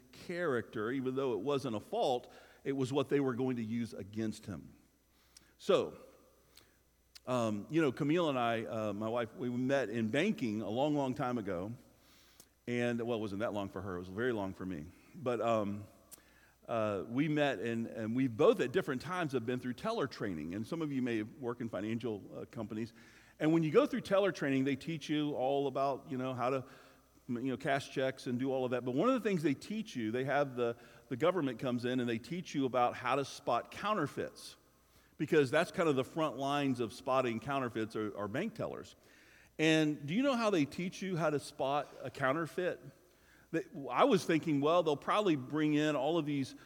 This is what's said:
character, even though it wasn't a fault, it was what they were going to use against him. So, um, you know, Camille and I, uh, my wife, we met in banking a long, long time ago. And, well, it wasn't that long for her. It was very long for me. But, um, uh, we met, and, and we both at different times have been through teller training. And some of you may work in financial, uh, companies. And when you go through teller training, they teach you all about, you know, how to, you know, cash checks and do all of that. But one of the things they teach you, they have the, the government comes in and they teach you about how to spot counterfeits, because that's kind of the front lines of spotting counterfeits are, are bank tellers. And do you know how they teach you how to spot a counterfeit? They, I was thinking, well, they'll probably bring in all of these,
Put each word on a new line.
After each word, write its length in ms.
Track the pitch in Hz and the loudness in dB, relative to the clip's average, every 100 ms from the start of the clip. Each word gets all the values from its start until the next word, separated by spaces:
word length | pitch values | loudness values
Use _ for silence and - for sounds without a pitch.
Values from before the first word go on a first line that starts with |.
| - - - | -20 -16 -10
character, 640 | 175 175 123 107 - 107 | -2 0 0 -2 -4 -2
even 240 | 135 131 131 | -2 -2 0
though 180 | 135 | 0
it 60 | 107 | 0
wasn't 360 | 120 139 127 107 | 0 0 0 -4
a 40 | |
fault, 520 | - 214 175 123 - - - - | -4 0 0 0 -4 -18 -20 -10
it 120 | - 139 | -4 -2
was 160 | 123 | 0
what 180 | 143 135 | 0 2
they 100 | 143 | 2
were 140 | 135 | 2
going 240 | 117 131 123 | 0 0 -2
to 60 | |
use 300 | 113 117 117 | -2 -2 -4
against 520 | - 92 107 110 107 - | -6 -8 -4 -4 -4 -8
him. 180 | 87 - - _ _ _ _ _ - - _ | -10 -12 -20 _ _ _ _ _ -20 -20 _
So, 360 | - 170 87 - - - - _ _ - - _ _ _ _ - - | 4 4 4 -4 -18 -20 -20 _ _ -20 -20 _ _ _ _ -14 -4
um, 380 | 127 113 104 101 | 0 0 -2 -2
you 120 | 156 | 2
know, 100 | 151 | 2
Camille 380 | 110 147 165 165 | 2 2 2 2
and 80 | 131 | 2
I, 260 | 120 113 113 | 0 0 -2
uh, 280 | 110 107 | -2 -2
my 140 | 101 110 | -2 -2
wife, 220 | 120 113 - | -2 -4 -4
we 120 | 123 | -4
met 400 | 123 127 139 113 | -2 0 2 0
in 180 | 117 110 | 0 0
banking 540 | 131 196 214 123 104 | 2 2 0 -2 -2
a 80 | 98 | -2
long, 260 | 113 151 147 | 0 0 2
long 180 | 135 | 0
time 240 | 127 131 123 | -2 -2 -2
ago. 340 | 98 87 98 123 - _ _ - - - - _ - | -2 -4 -4 -8 -16 _ _ -20 -20 -20 -20 _ -4
And, 340 | 120 120 117 | 0 0 0
well, 160 | 117 117 | -2 -2
it 40 | |
wasn't 200 | 107 98 | -2 -2
that 120 | 110 | -2
long 160 | 101 95 | -2 -4
for 120 | 95 | -6
her. 140 | 98 90 | -6 -6
It 40 | |
was 80 | 90 | -6
very 240 | 92 123 | -2 0
long 220 | 113 95 | 0 -2
for 120 | 95 92 | -4 -6
me. 200 | 85 80 - - - | -6 -8 -16 -20 -8
But, 200 | 127 120 | -4 0
um, 420 | 113 113 101 101 104 - - - - _ - _ - | 2 2 0 -4 -10 -18 -20 -20 -20 _ -20 _ -6
uh, 300 | 117 107 101 76 | -2 0 -2 -2
we 160 | 120 156 | 0 2
met, 320 | 151 143 110 | 2 2 0
and, 280 | 113 113 117 | -2 -2 -4
and 280 | - 110 120 | -4 -2 0
we 120 | 131 | 0
both 320 | 110 170 240 | 4 6 6
at 120 | 127 | 2
different 300 | 180 170 127 | 0 0 -2
times 320 | 143 185 160 | -4 -4 -2
have 120 | 131 113 | -2 0
been 140 | 123 | -2
through 140 | 123 | -4
teller 340 | 117 220 226 139 | -4 -4 -2 -4
training. 480 | - 113 80 78 95 | -2 -4 -4 -4 -6
And 100 | 110 | -6
some 160 | 165 | -4
of 100 | 156 | -2
you 100 | 135 | -2
may 220 | 123 113 107 - | 0 0 -2 -6
work 220 | 120 120 | -6 -4
in 80 | 117 | -4
financial, 520 | 101 107 117 120 104 - - | -4 -2 -2 -2 -6 -8 -12
uh, 60 | 110 | -12
companies. 420 | 120 104 110 113 - - - - - | -10 -6 -6 -6 -10 -20 -20 -20 -2
And 120 | 156 | 4
when 120 | 165 | 4
you 80 | 156 | 6
go 160 | 175 285 | 6 4
through 140 | 247 | 2
teller 300 | - 196 202 | 2 4 4
training, 320 | - 147 135 | 2 2 2
they 120 | 131 131 | 2 0
teach 340 | - 165 - | -4 -6 -2
you 220 | 151 147 | -2 0
all 360 | 117 127 139 139 | 0 2 2 0
about, 380 | 135 139 127 - | 0 0 -2 -4
you 100 | 127 | -4
know, 160 | 127 | -4
how 180 | 123 123 | 0 0
to, 120 | 135 127 - - - _ _ - | 0 -2 -14 -20 -20 _ _ -6
you 220 | 120 131 | -4 -2
know, 80 | 123 | -2
cash 320 | 151 139 - | 0 0 0
checks 380 | - 131 131 139 | -2 -2 -2 -4
and 120 | 123 | -2
do 140 | 135 | 0
all 100 | 131 | 0
of 80 | 127 | 0
that. 140 | 123 123 | -2 0
But 80 | |
one 160 | 123 226 | 2 2
of 60 | 262 | 2
the 120 | 208 | 2
things 140 | 190 | 0
they 140 | 156 135 | 2 0
teach 400 | - 214 214 127 | -4 -8 -6 -4
you, 160 | 110 | -2
they 120 | 120 135 | -2 0
have 300 | 139 143 123 | 2 0 0
the, 200 | 117 117 - - - | -2 -2 -10 -20 -10
the 80 | 127 | 0
government 400 | 160 185 139 117 | 2 2 0 -2
comes 260 | 139 120 | -2 -2
in 160 | 120 127 | 0 0
and 80 | 120 | 0
they 120 | 113 | -2
teach 340 | - 170 - | -4 -8 -6
you 120 | 151 131 | -2 0
about 300 | 123 120 104 | 2 2 0
how 200 | 123 135 | 0 0
to 100 | 135 | -2
spot 460 | - - 117 - | -6 -2 0 -2
counterfeits, 840 | - 202 214 143 - 87 - - - _ _ _ _ _ - | -6 -2 0 0 -2 -8 -8 -18 -20 _ _ _ _ _ -8
because 320 | 151 160 135 | 2 4 4
that's 220 | 151 180 | 2 0
kind 180 | - 170 | 0 2
of 60 | 131 | 2
the 80 | |
front 340 | 127 165 156 117 | 0 -2 -2 -2
lines 420 | 139 143 139 120 | -2 0 0 0
of 140 | 113 | -2
spotting 460 | - - 131 127 113 | -4 0 2 2 -2
counterfeits 560 | 143 139 127 110 110 113 | -2 -2 -2 -2 -4 -4
are, 180 | 107 - | -4 -4
are 100 | 104 | -4
bank 260 | 120 214 | -4 -4
tellers. 420 | - 90 60 - - - - - - - - | -4 -6 -6 -14 -20 -20 -20 -20 -20 -14 0
And 460 | 156 160 156 151 143 | 4 6 4 0 0
do 80 | |
you 100 | 190 | 2
know 120 | 277 240 | 2 2
how 140 | 220 | 4
they 160 | 190 139 | 4 2
teach 360 | - 185 - | -2 -6 -6
you 160 | 190 170 | -4 0
how 120 | 160 | 2
to 100 | 147 | 0
spot 500 | - - 135 143 131 - | -2 -4 0 0 -2 -8
a 60 | 131 | -12
counterfeit? 720 | - 131 147 160 - 180 - 143 - _ _ _ - _ | 0 2 2 -2 -2 -2 -4 -8 -20 _ _ _ -20 _
They, 100 | 160 - 160 135 | -4 -4 -8 -2
I 140 | 123 247 | 4 6
was 180 | 202 | 6
thinking, 380 | - 160 165 143 | 6 2 2 4
well, 200 | 143 175 | 6 6
they'll 120 | 160 143 | 6 2
probably 400 | - 185 208 151 | 2 2 4 2
bring 400 | 123 147 151 147 | 0 0 4 4
in 200 | 151 147 | 4 2
all 220 | 139 170 | 2 2
of 80 | 147 | 0
these, 300 | 143 131 - | -2 -4 -8